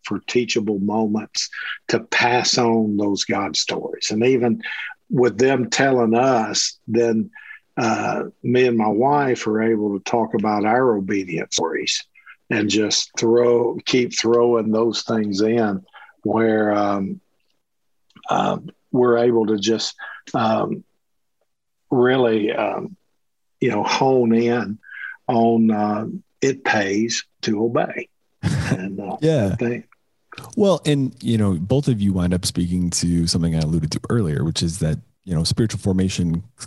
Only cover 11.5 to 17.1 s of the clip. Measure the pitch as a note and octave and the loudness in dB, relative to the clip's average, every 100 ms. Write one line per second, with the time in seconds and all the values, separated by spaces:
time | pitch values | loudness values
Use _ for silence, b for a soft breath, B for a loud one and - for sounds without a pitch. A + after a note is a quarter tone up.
11.5 | - E2 - - - - B B B - | -4 -4 -4 -4 -6 -6 B B B -4
12.5 | A2+ G#2+ G#2 G#2 - - - A#2 A#2 A#2+ | -2 0 0 0 0 -4 -2 2 4 4
13.5 | A#2+ A#2 - - B2+ A#2+ - A2+ A#2+ A#2+ | 4 2 -2 -2 0 0 0 2 4 4
14.5 | A#2 A2 G#2+ A#2 G#2+ - A2+ G#2+ F#2+ A2 | 2 2 2 2 0 -4 -2 -2 0 0
15.5 | A#2 G#2+ F#2+ - B B B G#2+ A2 A2+ | 2 0 -2 -8 B B B -2 2 2
16.5 | G#2+ G#2+ G#2 G2+ G2+ G2 | 2 2 0 0 -2 -4